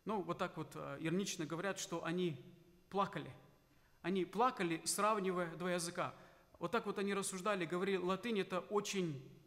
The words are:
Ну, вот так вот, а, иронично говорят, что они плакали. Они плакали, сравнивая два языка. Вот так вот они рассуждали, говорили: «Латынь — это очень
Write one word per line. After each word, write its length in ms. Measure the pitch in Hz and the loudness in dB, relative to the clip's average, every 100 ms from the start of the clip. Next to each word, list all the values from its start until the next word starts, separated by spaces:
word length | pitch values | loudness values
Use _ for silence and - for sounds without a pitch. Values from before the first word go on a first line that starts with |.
Ну, 160 | 190 214 | -2 -2
вот 160 | 170 170 | 0 -2
так 180 | 180 165 | -2 -4
вот, 160 | 147 | -8
а, 220 | 156 147 139 | -8 -8 -4
иронично 480 | 160 180 202 - 147 | 0 2 0 -2 -4
говорят, 320 | 165 190 190 | -2 -2 -2
что 260 | - 170 | -4 -4
они 400 | 165 180 175 135 - - - - - | 0 2 2 0 -10 -20 -20 -20 -4
плакали. 420 | 190 190 160 131 - - - _ - - - | 0 0 -2 -8 -12 -20 -20 _ -20 -20 -6
Они 220 | 170 190 | 0 2
плакали, 580 | 175 190 247 240 175 160 | 2 4 4 4 0 0
сравнивая 720 | - - 208 214 185 180 170 | 0 2 4 4 2 2 0
два 200 | 160 180 | -2 0
языка. 380 | 175 170 180 139 - - - - - | 0 0 -2 -2 -4 -18 -20 -20 -6
Вот 140 | 170 | 0
так 140 | 233 208 | 0 0
вот 120 | 202 | 0
они 140 | 202 | 0
рассуждали, 540 | 196 190 190 202 196 165 | 2 0 -2 0 0 0
говорили: 320 | 175 196 190 | 0 2 2
«Латынь — 400 | 180 185 240 208 | 2 0 0 0
это 200 | 185 180 | 0 -2
очень 640 | - 202 202 196 170 135 - - | 0 0 0 0 0 -2 -8 -18